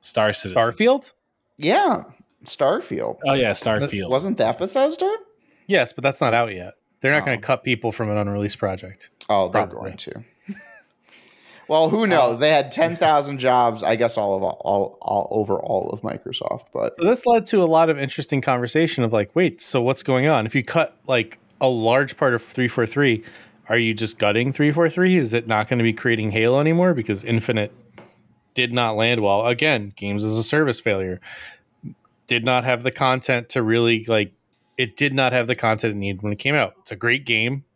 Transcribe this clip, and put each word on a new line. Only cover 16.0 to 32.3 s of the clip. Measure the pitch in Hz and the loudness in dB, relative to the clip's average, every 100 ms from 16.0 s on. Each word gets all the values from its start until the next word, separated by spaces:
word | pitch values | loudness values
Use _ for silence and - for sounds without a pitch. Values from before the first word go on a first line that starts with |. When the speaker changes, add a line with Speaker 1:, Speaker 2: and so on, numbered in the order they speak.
Speaker 3:
Microsoft. | - - - - - - - | -8 -8 -10 -8 -6 -8 -8
But | - - - | -6 -6 -2
Speaker 2:
So | 170 | 0
this | 247 247 | 2 2
led | 233 185 | 2 2
to | 214 | 2
a | 170 | 4
lot | 160 165 | 4 4
of | 147 | 2
interesting | 139 - 143 139 | -4 -6 -4 -2
conversation | 127 127 120 151 165 - | 0 0 0 2 0 2
of, | 117 | 0
like, | 113 104 - | 2 0 0
wait, | 180 - | 0 -2
so | - 131 | -2 0
what's | 120 135 | 0 0
going | - 127 139 | 0 2 4
on? | 143 110 | 2 0
If | |
you | 135 | -2
cut, | 120 165 156 _ - | -2 0 -2 _ -2
like, | 127 113 - _ _ | -2 -2 -10 _ _
a | 135 | 0
large | 123 110 127 135 - | 2 2 2 0 0
part | 143 | 0
of | 117 | 0
three | - - 123 | -4 -2 -2
forty-three, | - 117 - 143 113 - - - _ - | 0 -2 2 2 2 -4 -20 -20 _ -2
are | 117 | 0
you | 113 | 0
just | 107 110 - | 0 -4 0
gutting | 104 104 127 | 0 2 0
three | 135 147 | 0 0
forty-three? | 151 170 160 185 185 | 2 0 2 2 4
Is | 123 | 2
it | 117 113 | -2 0
not | 110 107 | -2 0
gonna | 123 | 2
be | 117 | 2
creating | 113 123 113 107 | 0 0 0 0
Halo | 104 113 131 | 0 2 2
anymore? | 151 165 180 | 2 2 2
Because | 151 110 101 | 0 -2 -4
Infinite | - 117 113 110 104 - _ - - _ _ _ _ | -2 -2 0 -2 -4 -8 _ -20 -20 _ _ _ _
did | - 123 | -4 -2
not | 120 120 107 | 0 0 0
land | 113 120 | 0 2
well. | 104 98 117 | 2 2 0
Again, | 123 156 131 104 | 0 0 0 -4
games | - 101 101 | -10 -6 -4
as | 107 110 | -2 -2
a | |
service | 113 147 151 117 | 0 0 0 0
failure. | - 98 95 90 - - - - _ _ - - _ _ | -2 -2 -2 -8 -12 -20 -20 -20 _ _ -18 -18 _ _
Did | - | -4